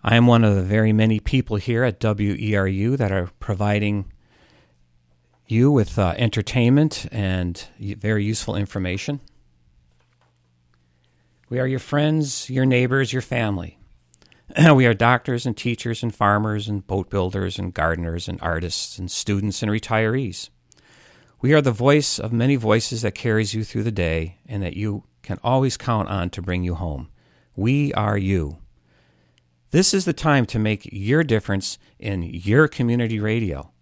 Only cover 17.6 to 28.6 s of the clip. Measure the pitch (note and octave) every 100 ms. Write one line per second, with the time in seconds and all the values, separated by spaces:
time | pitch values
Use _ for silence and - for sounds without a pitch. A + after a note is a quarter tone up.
17.6 | F2+ - D#2+ E2 E2 E2+ - F2 F2 E2
18.6 | E2+ - - - F2+ - - G2+ G#2 F#2+
19.6 | G#2+ G#2+ - A2 A2 B2+ B2 F2+ - _
20.6 | _ _ _ _ _ _ _ _ B2+ D3+
21.6 | C#3 A2 B2+ D3 C#3 - A2+ A#2 B2+ C#3
22.6 | A2 A2 - A#2 A2+ - B2 G#2+ G#2+ A2
23.6 | G#2+ A2 A2 G2+ E2+ E2 D#2+ - - G2+
24.6 | F#2 - G#2+ G#2 - _ - F#2+ A#2+ C3
25.6 | C3 - - A2+ - G2 F2 - F2+ F2+
26.6 | F2+ E2+ F2 C#2+ - - _ _ _ -
27.6 | G#2+ C#3 D3 - G#2 G#2 F#2+ G2 D2 D#2